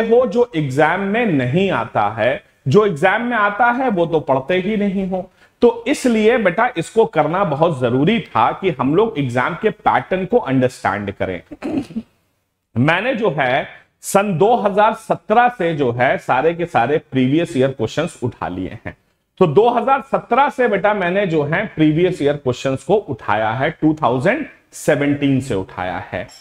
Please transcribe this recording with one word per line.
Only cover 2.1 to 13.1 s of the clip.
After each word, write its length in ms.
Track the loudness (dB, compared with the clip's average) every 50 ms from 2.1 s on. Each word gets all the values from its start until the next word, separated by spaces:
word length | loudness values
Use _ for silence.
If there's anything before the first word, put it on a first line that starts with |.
है, 320 | 0 0 0 0 0 -2 -6 _ _ _ _ 2
जो 180 | 4 4 4
एग्जाम 360 | 4 2 0 0 0 0 0
में 160 | -2 -2 -2 0
आता 340 | 0 0 0 0 0 0
है 180 | 0 0 -2 -2
वो 160 | 0 0 0
तो 140 | 0 -2 -2
पढ़ते 380 | 0 0 -2 -2 0 -2 -2 -2
ही 180 | -2 -2 -2 -2
नहीं 320 | -2 -2 -2 -4 -4 -4
हो। 200 | -4 -6 -8 -10 _ _ _ _ _ _
तो 220 | 2 4 4 2 -2 -4
इसलिए 500 | -2 0 0 0 2 4 4 4 4 4
बेटा 320 | 2 0 0 0 0 -2 -2 -4
इसको 280 | -6 -2 0 0 0 2
करना 360 | 2 0 0 0 0 0 0
बहुत 340 | -2 0 0 0 0 0 0
जरूरी 400 | 0 0 2 2 2 2 2 0 -2
था 260 | -2 0 0 2 2
कि 240 | 0 -2 -2 -4 -2 0
हम 160 | 0 2 2
लोग 240 | 2 2 2 0 -2
एग्जाम 360 | -4 -2 0 -2 -2 -2 -2 -2
के 80 | -2 -4
पैटर्न 560 | -4 -2 0 0 2 0 0 -2 -4 -4 -2
को 120 | 0 0 0
अंडरस्टैंड 720 | 0 2 2 2 2 0 0 -2 -2 -2 -2 -2 -4 -6
करें। 300 | -6 -4 -4 -4 -4 -6 -10 _ -16 -12 -8
<clears throat> 200 | -6 -6 -6 -6 -6 -10 -12 -12 -12 _ _ _ _ _ _ _ _ _ _ _ _ -2
मैंने 380 | 0 0 2 2 0 0 -2